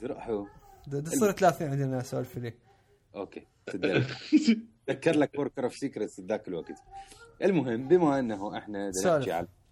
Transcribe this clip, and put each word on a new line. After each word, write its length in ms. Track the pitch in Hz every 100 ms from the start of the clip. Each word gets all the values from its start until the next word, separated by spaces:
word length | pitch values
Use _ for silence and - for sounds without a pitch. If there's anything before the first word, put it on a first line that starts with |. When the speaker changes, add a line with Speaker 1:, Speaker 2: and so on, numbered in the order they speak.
Speaker 1:
روحوا. 420 | 113 - 117 104 101 - - - -
Speaker 2:
دود، 160 | 139
تصير 280 | 156 262 208
ثلاثين 360 | 190 185 151 156
عندنا، 340 | 139 135 131
أسولف 360 | 123 131 123 127
لي. 160 | 120 113 _ _ _ _ _ 98
Speaker 1:
أوكي. 320 | 92 - - _ -
تدري. 400 | 98 190 156 123 - - 311 -
Speaker 3:
<laughs> 440 | 220 - _ -
Speaker 1:
ذكر 280 | 127 165 151
لك 180 | 139 143
بوركر 340 | 131 - 123
في 80 | -
سيكريتس 420 | 139 110 101 -
ذاك 280 | 92 107 -
الوقت. 360 | 85 - - - - - - - -
المهم، 440 | 180 180 127 117 131
بما 320 | 180 160 139
أنه 380 | 120 104 104 104
إحنا 320 | - 101 101
بدنا 20 |
Speaker 2:
سولف. 280 | 92 180 156
Speaker 1:
نحكي 120 | 117
على 160 | 85 87 - _